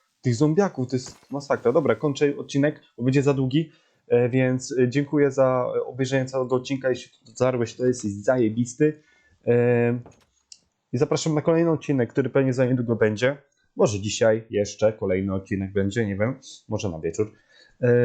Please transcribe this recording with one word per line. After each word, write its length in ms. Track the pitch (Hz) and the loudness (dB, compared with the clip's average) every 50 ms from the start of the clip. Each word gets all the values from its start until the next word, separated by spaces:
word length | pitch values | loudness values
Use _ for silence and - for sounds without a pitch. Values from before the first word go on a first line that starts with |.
| _ _ _ _ | _ _ _ _
Tych 140 | - 131 120 | -4 -2 0
zombiaków, 560 | 113 151 151 160 175 202 185 - - 127 120 | 2 0 2 2 2 0 0 -2 -6 -6 -4
to 60 | - | -4
jest 340 | 127 127 - - - _ _ | -6 -6 -8 -14 -20 _ _
masakra. 420 | 123 143 143 - 131 113 - 117 123 | -10 -10 -4 -4 -4 0 0 2 2
Dobra, 220 | 165 151 123 117 | 2 2 2 0
kończę 420 | - - 151 135 - 151 143 139 | 0 0 -2 0 0 0 0 0
odcinek, 440 | - 127 - - 143 139 151 147 - _ _ _ | -4 -8 -4 -2 0 0 0 -2 -4 _ _ _
bo 60 | - 120 | -4 -2
będzie 200 | 131 131 143 131 | 0 2 2 2
za 120 | 139 139 | 2 2
długi. 380 | 135 135 131 123 151 165 160 - _ _ _ _ _ _ - | 2 0 0 0 -2 -2 -2 -8 _ _ _ _ _ _ 0
E, 200 | 120 120 123 123 | 2 2 2 2
więc, 440 | 120 131 131 127 127 131 131 - 127 127 | 2 2 2 2 0 -2 -4 -4 0 0
e, 100 | 127 123 | 0 2
dziękuję 420 | 120 143 143 143 - 147 143 139 | 2 -2 -2 0 2 2 2 2
za 360 | 131 135 131 131 127 127 123 - - 120 120 | 2 2 2 2 2 0 -2 -2 -4 -4 -6
obejrzenie 400 | 120 123 123 135 123 135 135 131 | -6 -4 -6 -4 -2 0 -2 -2
całego 300 | 131 131 135 127 120 131 | -2 -2 -4 -2 0 0
odcinka. 320 | 127 127 - 139 131 131 131 | -2 -2 -4 -6 -4 -2 -2
Jeśli 300 | 127 120 - - _ _ | -2 -2 -6 -12 _ _
tu 60 | _ - 113 | _ -20 _
dotarłeś, 440 | - 123 131 127 123 117 110 - | -2 0 0 0 0 -2 -4 -4
to 100 | - 127 | -2 0
jesteś 260 | 127 123 123 - 107 101 | 0 0 0 -4 -6 -6
zajebisty. 880 | 101 101 - 127 127 120 107 107 117 120 117 - - 151 151 151 151 _ _ _ _ _ _ _ _ _ | -4 -2 0 2 2 2 2 0 0 -4 -4 0 0 0 0 0 -2 _ _ _ _ _ _ _ _ _
E, 540 | - 120 120 120 120 120 120 120 120 120 123 123 - - _ _ _ _ _ _ _ - - _ _ _ _ _ _ - | 2 2 4 4 4 4 4 2 2 0 -2 -6 -12 -20 _ _ _ _ _ _ _ -20 -20 _ _ _ _ _ _ -2
i 60 | 120 | -2
zapraszam 360 | 151 147 156 147 - 165 156 | 0 0 0 -2 -2 -2 -2
na 80 | 151 143 | 0 0
kolejny 280 | - 165 165 170 170 | 2 2 2 2 2
odcinek, 400 | 160 - - - 147 135 120 113 | 0 -2 -2 -2 0 0 0 0
który 200 | - - 131 117 | 0 -2 -2 0
pewnie 220 | - 139 135 131 123 | 0 0 0 2 0
za 140 | 127 131 | 0 0
niedługo 300 | 120 131 123 120 113 117 | 2 0 0 0 -2 0
będzie. 460 | 104 113 107 107 101 120 127 143 143 - _ _ _ _ _ _ | 2 2 0 2 0 0 0 -2 -4 -10 _ _ _ _ _ _
Może 240 | - 208 160 104 101 | 0 0 2 2 -2
dzisiaj 460 | 98 107 - - 123 113 110 113 110 - | -4 -4 -2 2 2 4 4 2 -2 -4
jeszcze 420 | - 101 104 98 - - 107 107 110 | -2 -2 -2 -2 -2 0 0 0 0
kolejny 420 | - 107 95 92 95 95 98 95 | 0 -2 -2 0 0 0 -2 -4
odcinek 380 | 95 95 - 107 95 95 95 95 | -4 -4 -4 -4 -4 -4 -2 -2
będzie, 340 | 101 98 101 98 120 113 | -2 -2 0 -2 -2 -2
nie 100 | 101 98 | -2 -2
wiem. 240 | 95 104 120 135 - - - - - _ - | -2 -2 -4 -4 -8 -14 -20 -20 -20 _ -8
Może 200 | 107 104 104 101 | -8 -6 -4 -6
na 100 | 82 80 | -6 -6
wieczór. 340 | 80 82 82 - 110 107 - _ _ _ _ _ _ _ _ _ 127 | -6 -6 -4 -4 -4 -4 -6 _ _ _ _ _ _ _ _ _ 0
E, 60 | 123 120 120 120 | 2 4 4 4